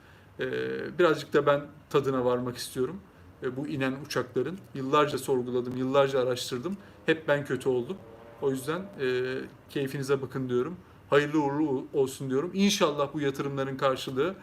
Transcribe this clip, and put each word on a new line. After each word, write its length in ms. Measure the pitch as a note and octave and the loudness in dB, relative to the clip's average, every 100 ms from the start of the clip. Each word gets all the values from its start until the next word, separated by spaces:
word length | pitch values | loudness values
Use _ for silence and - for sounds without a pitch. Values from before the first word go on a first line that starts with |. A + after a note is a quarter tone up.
| - - - - | -20 -20 -20 -8
E, 80 | C3 B2+ B2+ C3 C3 D3+ | -6 -4 -4 -4 -6 4
birazcık 340 | E3+ D3+ - | 4 4 2
da 140 | D3 C#3+ | 2 4
ben 140 | C#3+ D3 - - | 2 0 -16 -2
tadına 340 | D3 C3 C3 | 0 2 2
varmak 320 | B2 B2 B2+ B2 | 2 2 -2 -6
istiyorum. 440 | - C3+ B2+ F#3+ - - - - | -8 -4 -4 -4 -14 -20 -20 -10
E, 140 | C3+ B2+ | -8 -6
bu 120 | D3 | -6
inen 260 | D3 C3 C3+ D3 | -2 -2 -2 -4
uçakların. 520 | C#3 B2 B2+ C3 F#3 - | -4 -2 -2 -4 -6 -12
Yıllarca 440 | C#3 C3+ D3+ C#3+ C3+ | -8 2 4 4 0
sorguladım, 580 | - C3 B2 B2 B2 B2+ | 0 0 0 -2 -2 -4
yıllarca 440 | C3 C#3 C#3 C3+ | 2 4 4 4
araştırdım. 560 | B2 B2 - B2+ D#3 G3+ - - - | 0 0 -4 -6 -6 -8 -10 -10 0
Hep 220 | D#3+ - | 0 2
ben 160 | C#3+ | 0
kötü 240 | C3+ B2+ C3+ | 0 -2 0
oldum. 280 | B2 A#2+ G3 - - - - | 0 -2 -8 -12 -20 -20 -4
O 80 | C#3+ | -2
yüzden, 320 | C3+ C3 E3+ F#3+ - | -2 -4 -6 -6 -6
e, 380 | B2+ B2+ B2+ C3 C3 - - | -2 -2 -2 -6 -8 -16 -8
keyfinize 520 | D3+ C3+ C#3+ C3+ C#3 | -4 -4 -4 0 0
bakın 260 | B2+ C#3 B2+ | 0 -6 0
diyorum. 280 | B2 C#3 F3+ - - - | 0 0 -6 -14 -18 2
Hayırlı 320 | C#3+ D3 D3+ | 4 4 2
uğurlu 440 | C#3 C#3+ D#3 C3 - | 2 2 0 0 -2
olsun 380 | D#3 C3 - C3+ | 0 0 0 -2
diyorum. 200 | C3 F3 | 0 0
İnşallah 600 | F#3 G3+ - E3+ D3 C#3 | 2 2 4 2 2 -2
bu 60 | D#3 | 0
yatırımların 560 | C#3 C3+ C#3 C#3 C3+ C3+ | -2 -2 -4 -2 -4 0
karşılığı 580 | C#3 B2+ - C3 D#3+ F#3+ | 0 0 -2 -2 -2 -2